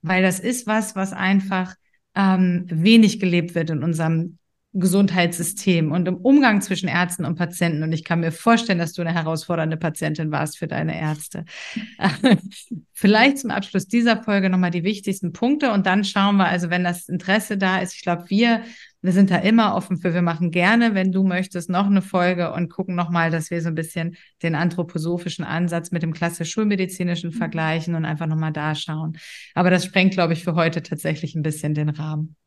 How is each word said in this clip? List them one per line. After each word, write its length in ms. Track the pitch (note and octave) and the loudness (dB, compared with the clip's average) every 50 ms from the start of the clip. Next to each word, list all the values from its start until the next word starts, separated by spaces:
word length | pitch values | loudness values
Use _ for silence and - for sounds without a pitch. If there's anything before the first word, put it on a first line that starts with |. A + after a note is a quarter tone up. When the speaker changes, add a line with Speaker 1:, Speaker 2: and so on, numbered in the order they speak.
Speaker 1:
Weil 220 | - E3 F#3 F#3 F#3 | -2 0 2 2 4
das 160 | F#3 F#3 F#3+ | 2 2 0
ist 260 | - A3+ B3+ B3 - | -2 -4 -4 -4 -2
was, 300 | G#3 G#3+ A3 G#3+ G#3+ - | -2 0 0 0 -2 -4
was 180 | G3 G3 F#3+ F#3+ | -4 -4 -4 -4
einfach, 600 | - F#3 F#3 G3 G3 F#3+ G3 G3 F#3 F#3 F3+ - _ _ _ _ _ _ _ _ | -2 0 2 2 2 2 0 -2 -2 -4 -6 -10 _ _ _ _ _ _ _ _
ähm, 500 | G3+ G3 F#3+ F#3+ F#3 F#3 F3+ F3 F3 F3+ F3 | 0 2 4 4 4 2 2 2 -2 -2 -4
wenig 480 | E3 D#3+ E3 G#3+ A3+ A#3 A3 G3 - - | -4 2 4 6 6 6 6 4 2 0
gelebt 340 | F#3+ F#3 F3 F3 D#3+ F3 - | -2 0 2 0 0 0 -4
wird 160 | E3+ E3 D#3+ | -4 -2 -2
in 140 | D#3+ D3 B2+ | -2 -2 -2
unserem 560 | E3+ E3 D#3+ E3 D#3+ E3 D#3+ E3 E3+ - _ _ _ _ _ _ _ _ | -2 -2 0 0 0 0 0 -2 -4 -10 _ _ _ _ _ _ _ _
Gesundheitssystem 1160 | G3 F3 F#3+ F3 G3 G3+ F#3+ E3+ F#3 F3 E3+ F3 - E3+ - - - - G3 F3+ E3+ D#3+ D3+ | -2 0 2 4 4 4 4 2 2 0 0 0 -2 -6 -6 -6 -4 0 2 2 2 2 0
und 160 | C#3+ F3+ F3 | 0 0 0
im 80 | F3 F3+ | -2 -2
Umgang 460 | F3 F#3 B3+ C#4 D4 C4+ A#3+ G#3+ G3+ | 0 2 4 6 6 6 6 4 2
zwischen 260 | G3 - F#3+ - F#3 | 0 -2 -4 -4 -2
Ärzten 380 | F3+ - E3+ F3+ F3 F3 - F3 | -2 0 0 -2 -2 -2 -6 -4
und 100 | - E3+ | -4 -2
Patienten. 480 | E3 F3+ E3 F3 - F3 E3+ D#3 D3+ D#3 | -2 -4 -4 -2 -2 0 0 0 -2 -2
Und 80 | D#3+ | -2
ich 120 | E3 D#3 E3 | -4 -4 -2
kann 180 | - E3+ E3 | -2 -2 0
mir 100 | E3 E3 | 0 -2
vorstellen, 480 | D#3+ - - A#3 A#3 A3+ A#3 - F#3+ E3+ | -4 0 2 4 4 4 4 0 0 0
dass 140 | E3+ D#3+ - | 0 -4 -4
du 80 | - | -4
eine 120 | E3+ E3 E3+ | -4 -2 -2
herausfordernde 640 | E3+ D#3+ D#3+ D#3+ D#3 - - F3 D#3+ D#3+ D#3+ D#3+ | -2 -2 -2 -4 -4 -4 -4 -2 -2 0 -2 -2
Patientin 540 | D#3+ E3 E3 D#3 - D#3+ D#3 D#3 D#3 D#3+ D#3 | -2 -2 -4 -4 -2 -4 -4 -2 -2 -4 -4
warst 260 | D3+ C#3+ D#3 D#3+ - | -2 -2 -4 -4 -6
für 100 | - - | -8 -8
deine 320 | D#3+ - - D#3 D#3+ D#3+ E3+ | -6 -4 -4 -4 -4 -4 -4
Ärzte. 460 | D#3+ D#3 D#3 D3+ - - - E3+ D#3+ - - - - - - A3+ G#3+ - - - | -4 -4 -4 -6 -8 -12 -12 -12 -12 -12 -16 -16 -16 -12 -10 -10 -12 -12 -10 -2
<laughs> 60 | - G3 C#3 - - C4 G#3+ - - - - - - _ A#3+ E3 - _ _ | -2 -2 -2 2 4 4 4 4 2 -8 -18 -18 -14 _ -14 -14 -14 _ _
Vielleicht 460 | - - G3 G#3 G#3+ A#3 C#4 C#4 C#4 | 0 2 4 6 6 6 4 4 2
zum 120 | - A3+ | -4 -4
Abschluss 360 | - G3+ G3 - - F#3+ G3 | -4 -4 -6 -4 -4 -4 -4
dieser 360 | - - A#3+ A#3 A#3+ A3+ A3+ A#3 | 0 0 2 4 4 2 2 0
Folge 260 | - G3+ G3+ F#3+ F#3+ | 0 0 2 2 2
nochmal 220 | F#3 F#3 F3+ F3 | 2 2 2 0
die 120 | F3 F3+ D#3+ | 0 -2 -2
wichtigsten 500 | G3 G#3+ G3+ - - F#3+ - - E3+ E3 | -2 -4 -4 -4 -6 -6 -4 -6 -8 -4
Punkte 380 | - - B3 D4 D4+ D4 B3+ | -2 0 0 2 2 2 2
und 140 | G#3+ G3 F3+ | 2 2 2
dann 180 | F#3+ F#3 G3+ G3+ | 2 2 2 0
schauen 340 | F#3+ - G#3 G3 G3+ G3+ | 2 2 4 4 4 4
wir, 80 | G3 F#3+ | 4 4
also 220 | - - F3 F3 E3+ | 2 2 0 -2 0
wenn 140 | F3 F3+ F3+ | 0 0 0
das 260 | F3 F3 F3 - - | 0 -2 -4 -6 -6
Interesse 480 | F3 F3+ - F#3+ F#3+ A3 G3+ - G#3+ | -6 -6 0 0 0 0 0 -2 -2
da 220 | G3 G3 F#3 F#3 F#3 | 0 0 2 2 0
ist, 160 | F3+ F3+ - | -2 -4 -8
ich 60 | - - | -8 -4
glaub, 260 | F#3 E3+ E3+ F3 - | -4 -4 -4 -2 -2
wir, 340 | G3 G3+ A#3 A#3+ A#3 A3 A3+ - - - - - _ _ | 2 2 4 4 2 0 -2 -10 -18 -20 -20 -20 _ _
wir 100 | - F3+ | -2 2
sind 200 | F3 F#3+ G3 F#3+ | 6 6 6 6
da 60 | F#3 | 6
immer 380 | E3+ - G3 A3+ A3+ A3 - - | 2 4 4 4 6 4 4 2
offen 220 | F#3 F#3 - F#3 | 0 -2 -2 -6
für, 160 | E3 - F3+ E3 | -2 -2 0 0
wir 80 | F3+ | 2
machen 300 | F3 E3+ E3 D#3+ F3 E3+ | 0 0 0 0 -2 0
gerne, 420 | D#3+ F3+ F3 F#3+ A3 A#3 A#3 A3+ G#3 | 0 2 4 4 4 4 4 2 2
wenn 160 | F#3+ F#3 F#3+ | 2 0 2
du 120 | F3+ F#3+ F#3+ | 2 2 2
möchtest, 460 | F#3+ F3+ F3+ F#3 F#3 - F3+ E3+ - | 2 2 0 -4 -4 -6 -10 -6 -2
noch 180 | F3+ F3+ G3+ | 0 0 2
eine 140 | G3+ G3+ G3 | 4 4 2
Folge 520 | F3+ F#3+ - F#3 F3 F3+ F3+ F3 F3 E3 - | 2 2 0 2 2 2 2 0 -2 -2 -2
und 160 | E3 F3 E3 | -4 -4 -4
gucken 260 | - - F#3+ F#3+ F3+ | -4 -8 -6 -4 -2
nochmal, 360 | F3 F3 E3 F3 E3+ E3 E3 | -2 -2 0 0 0 2 2
dass 200 | D#3+ E3 D#3+ - | 0 -2 -4 -4
wir 100 | E3+ E3+ | -6 -4
so 80 | D#3+ E3+ | -4 -2
ein 60 | D#3+ | -4
bisschen 400 | E3 D#3+ E3 - E3+ E3 E3+ E3 - - _ _ _ - | -4 -6 -6 -6 -6 -6 -6 -8 -10 -20 _ _ _ -4
den 120 | E3 D#3+ | -2 0
anthroposophischen 880 | D3 E3+ F3 D#3+ F3+ E3+ E3+ - E3 D#3 E3+ F3 F3 F3 F3+ - - D#3+ | 0 0 0 0 -2 -6 -4 -4 -4 -2 -2 -4 -4 -4 -8 -8 -6 -6
Ansatz 460 | - - E3 F3+ E3+ E3+ E3+ E3 - | -6 -2 -2 -2 -2 -2 -4 -6 -4
mit 120 | - E3+ E3 | -4 -4 -4
dem 100 | E3 D#3 | -4 -4
klassisch 380 | - E3+ E3+ E3+ - E3 D#3+ | -2 -2 -4 -2 -4 -8 -6
schulmedizinischen 800 | - A3 A3 G#3 G3+ F#3+ F#3+ F3+ F#3 - F3+ F3 F3 E3 - E3 | -2 -2 0 0 0 0 -2 -4 -4 -4 -4 -4 -2 -4 -6 -8
Speaker 2:
Mhm. 40 | D#3+ | -6
Speaker 1:
vergleichen 600 | A#3 A3 D#3+ D#3+ D#3+ D#3+ D#3 D#3 E3 D#3+ E3+ E3+ | -4 -6 -4 -4 -2 -2 -2 -2 -2 -2 -2 -2
und 100 | D#3+ D#3+ | -2 -2
einfach 220 | D#3+ D#3 D3 E3+ | -4 -4 -4 -2
nochmal 260 | D#3 D#3+ D#3 D#3+ D#3 D3+ | -2 -2 -2 -2 -2 -4
da 220 | D3+ D3 D#3 D3+ | -4 -4 -4 -4
schauen. 420 | D3+ - - D#3 D#3 D#3+ D#3+ D#3+ D#3+ - - - - - - _ | -4 -6 -8 -6 -6 -6 -6 -8 -10 -16 -20 -20 -20 -20 -8 _
Aber 140 | - F3+ F#3 | 2 4 4
das 160 | F3+ F3+ F3+ | 4 4 2
sprengt, 280 | - - F#3+ F#3 F#3+ F#3+ | 0 2 4 4 4 4
glaub 180 | F#3 F3 E3 | 4 2 2
ich, 120 | E3 D#3 - | 0 0 -2
für 120 | F3+ D#3+ | -2 0
heute 280 | F3 E3 E3 E3 E3 - | 2 2 2 0 -2 -6
tatsächlich 520 | - D#3 D3 - D#3 D#3 D3 - D#3 - | -6 -8 -6 -4 -4 -4 -4 -6 -6 -4
ein 80 | D#3+ D3 | -4 -4
bisschen 300 | D#3 D3+ D#3 - D3+ D3+ | -4 -4 -4 -4 -2 -2
den 160 | D3+ D3+ D3+ | 0 0 -2
Rahmen. 460 | D3 D3+ D3+ D#3 D#3 D3+ D#3 D#3+ - _ _ | -2 -4 -6 -6 -4 -6 -6 -8 -10 _ _